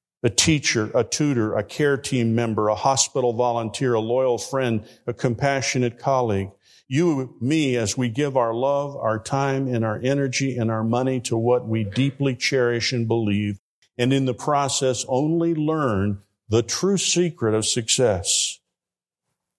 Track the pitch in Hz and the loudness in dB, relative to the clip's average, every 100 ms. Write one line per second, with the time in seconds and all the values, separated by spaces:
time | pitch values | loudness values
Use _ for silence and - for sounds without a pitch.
0 | _ _ 120 - 165 151 - 117 107 127 | _ _ -2 2 2 2 0 -2 0 0
1 | 113 - 147 120 107 107 104 - 143 139 | 0 0 0 0 0 -2 -6 -2 0 0
2 | - 127 113 113 117 107 107 107 139 131 | -2 0 0 0 0 0 0 2 2 2
3 | - 135 123 110 123 117 113 - 131 113 | 0 0 0 2 0 0 -4 -2 0 0
4 | 110 127 131 117 - 135 123 110 - - | 0 0 0 -2 -4 -2 0 -2 -4 -14
5 | - 117 131 110 139 139 - 131 123 - | -10 -4 -2 0 0 0 -2 0 -2 -2
6 | 139 131 117 98 98 - _ - - 139 | 0 2 2 0 -2 -10 _ -20 -4 0
7 | 175 139 127 - 123 160 139 120 104 - | 2 0 -4 -4 -2 0 2 0 0 -2
8 | 123 113 147 131 117 117 135 143 143 139 | -2 0 0 2 0 0 0 0 -2 -4
9 | 110 110 - 139 139 135 131 120 113 107 | -2 -2 -2 0 0 0 0 0 -2 -2
10 | 127 143 139 127 135 123 113 110 113 123 | 0 0 0 -2 -2 -2 -2 0 0 0
11 | 131 127 - 113 117 123 110 113 98 107 | 0 -2 -2 0 2 2 0 -2 -2 0
12 | 135 - 139 123 - 135 120 117 - 123 | 0 0 -2 0 0 2 2 0 -2 -2
13 | 113 117 104 101 104 101 _ _ _ - | 0 0 2 0 -2 -6 _ _ _ 0
14 | 123 135 131 120 160 143 135 - 131 120 | 2 2 2 -2 0 2 2 0 0 -2
15 | - 131 151 170 170 156 151 156 135 98 | -2 0 0 0 0 0 0 0 2 2
16 | 101 101 _ _ - 110 113 - 185 190 | 0 -2 _ _ 0 0 0 -2 0 0
17 | - 175 175 - 113 110 107 123 113 - | 0 0 0 0 0 0 0 -2 -2 2
18 | 120 92 - - - - _ _ _ _ | 2 2 -2 -2 -2 -8 _ _ _ _
19 | _ _ _ _ _ | _ _ _ _ _